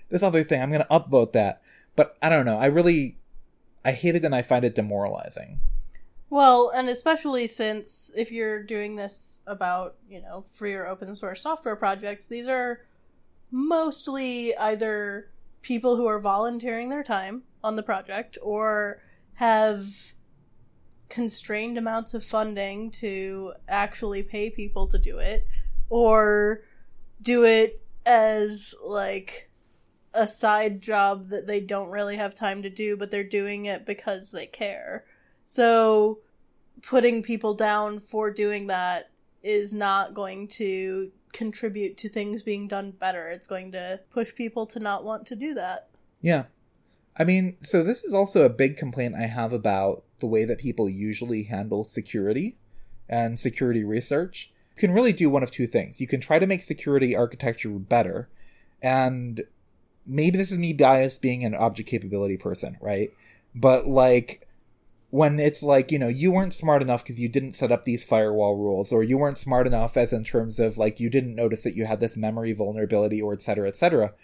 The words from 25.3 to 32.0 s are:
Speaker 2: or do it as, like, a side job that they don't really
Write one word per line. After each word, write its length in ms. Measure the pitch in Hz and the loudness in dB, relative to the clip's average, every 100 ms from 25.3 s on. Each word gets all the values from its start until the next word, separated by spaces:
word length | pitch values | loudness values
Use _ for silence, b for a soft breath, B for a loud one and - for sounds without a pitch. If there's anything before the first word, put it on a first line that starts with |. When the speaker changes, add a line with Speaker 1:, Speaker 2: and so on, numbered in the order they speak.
| - - b b b - | 4 4 b b b 2
Speaker 2:
or 760 | 233 226 220 214 208 208 214 b b b - - - | 4 8 8 6 4 2 -2 b b b -18 -18 -8
do 220 | 226 240 233 | 2 6 8
it 360 | 226 220 - - - 240 | 8 4 0 -14 -4 4
as, 680 | 233 220 214 208 208 - - | 6 6 2 -2 -4 -8 -8
like, 680 | 165 208 196 196 190 - - _ _ _ _ _ _ | -6 -4 -4 -6 -10 -18 -20 _ _ _ _ _ _
a 140 | 226 214 | -2 0
side 540 | - 220 214 214 196 | 0 2 2 0 -4
job 480 | - 208 196 196 190 | -2 2 2 0 -6
that 180 | 202 202 | -10 -4
they 120 | 208 | -6
don't 300 | 196 202 180 | -4 -6 -6
really 260 | 202 | -6